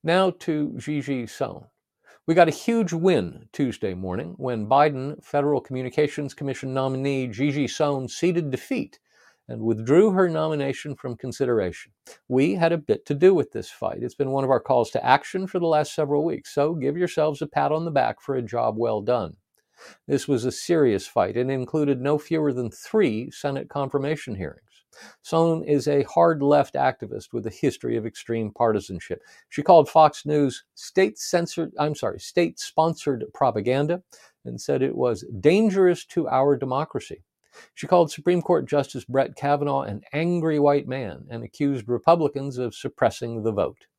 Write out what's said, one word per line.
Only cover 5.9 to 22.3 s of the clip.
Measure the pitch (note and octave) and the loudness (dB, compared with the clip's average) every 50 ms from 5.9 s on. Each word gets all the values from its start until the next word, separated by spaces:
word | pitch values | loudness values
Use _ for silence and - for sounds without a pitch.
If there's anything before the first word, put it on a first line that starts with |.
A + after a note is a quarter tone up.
| - - D3+ D3 - - D3 C3+ | 0 0 0 0 0 -6 -8 -8
Commission | - - D3 C#3 C3 - - C3 | -8 -8 -8 -8 -6 -6 -8 -6
nominee | C3 C3+ C3+ C3+ C3 C3 C3+ C#3 C#3 C3+ B2+ | -4 -2 -2 -2 -2 -2 -2 -2 -2 -2 -4
Gigi | B2 G2+ G#2+ C#3 D3 C3+ D3+ C#3 | -6 -4 -2 -2 0 0 0 -2
Sohn | A#2+ - - D#3 D3 C#3+ C3+ C3 | -4 0 0 0 0 0 -4 -6
ceded | B2 - - - F3+ F3 E3+ D#3+ C#3+ | -8 -6 -2 -2 0 0 0 -2 -4
defeat | B2+ - - - C4+ B3 - - - _ _ _ _ _ _ _ _ _ _ - | -6 -6 -6 -6 -6 -6 -6 -8 -14 _ _ _ _ _ _ _ _ _ _ -12
and | A#2+ A2+ | -10 -4
withdrew | A2 A2+ A2 G#2+ A2+ A#2 C#3+ F3 G#3+ A3 | -2 -2 -2 0 2 4 6 6 6 6
her | F#3 F#3+ F#3 F3 | 4 4 2 2
nomination | D#3+ D#3 D#3 D#3+ D#3 D3 C#3 C#3 C3 - - D3 C3+ | 2 0 -2 -2 -2 -2 -2 -4 -4 -6 -8 -12 -12
from | _ - B2+ A#2+ | _ -8 -10 -8
consideration. | - - C3 A#2 - C#3 B2 A#2+ A2 F#2+ F2+ E2+ - - _ _ _ _ - - _ _ _ | -8 -8 -10 -4 -2 0 2 2 2 0 -2 -4 -8 -18 _ _ _ _ -20 -20 _ _ _
We | B2+ B2+ C#3 E3+ G3 | 2 2 4 2 2
had | F#3 E3 E3 | 2 2 2
a | E3+ E3 | 0 0
bit | D#3 - G#2 - _ | 0 0 0 0 _
to | - D3 | -6 0
do | C#3+ F3 F#3+ G3 | 6 6 6 6
with | E3 - - | 6 2 -2
this | _ G#2+ F#2+ - | _ -10 -10 -10
fight. | - - - - - - A#2+ | -10 -6 -6 -6 -6 -6 -8
It's | B2 - | -10 -4
been | - C#3+ C3 | -4 -4 -2
one | C3+ C3+ C3+ | 0 -2 2
of | C3 | 2
our | C3 B2+ | 2 2
calls | - - C3 B2 A2+ - | 2 2 2 2 2 0
to | - - A#2 | -2 -2 2
action | B2 C3 C#3+ - - - F#3 F#3+ F#3 | 4 2 2 2 -4 -6 -6 -6 -4
for | - F#3 | -2 -2
the | F3 | 0
last | E3 D#3 D3+ D3+ D3 | 2 2 2 0 0
several | - - D#3 C#3 D3 C#3+ D3+ | -2 -4 -2 0 0 0 0
weeks, | E3+ - - - - - | 0 -4 -6 -10 -6 -2
so | C#3+ C#3+ D#3 E3+ | 0 0 0 0
give | D#3+ B2+ C#3 D3 | -2 -2 -2 -2
yourselves | E3+ F3+ E3+ - - D3+ D#3 D3 C#3 | -2 -4 -2 0 0 0 0 0 -4
a | D3+ D3 | -8 -4
pat | - C#3+ C#3+ C#3+ | -2 -2 0 0
on | D3+ D#3+ E3 | 0 -2 -2
the | E3+ | 0
back | D3 C3+ B2 A#2 - _ | 0 0 0 0 -2 _
for | - - C3+ | -6 -4 -4
a | C3 | -4
job | A#2+ G#2+ - A#2+ A#2 A2+ A2 A2 | -4 -4 -4 -2 -2 -2 0 0
well | A#2 A#2 A2 G#2+ | -2 -2 -2 -2
done. | G2+ A2+ B2 A#2+ F#2+ D#2+ D#2 _ _ _ _ _ _ _ _ _ - - - _ _ | 0 0 0 0 -2 -6 -10 _ _ _ _ _ _ _ _ _ -20 -20 -20 _ _
This | - C#3+ C#3 - - | -2 -2 -2 0 0
was | C#3+ A#2+ A2+ | -2 0 0
a | B2+ | -4
serious | A2+ - - - E3+ D#3+ D3 B2 G#2 F#2 - - | -6 -6 -2 0 2 4 4 4 4 0 -2 -2
fight | - A2+ F#2+ F#2+ - | 0 0 0 0 0
and | A#2 B2+ C3 | -2 -2 -2
included | C3+ C3 B2+ A#2+ - D#3 D3+ C#3+ C#3 B2 | -2 -4 -6 -4 -2 -2 0 0 0 0
no | B2+ C#3+ D3+ | 0 -2 -2
fewer | D3+ D3+ - | -2 -2 -2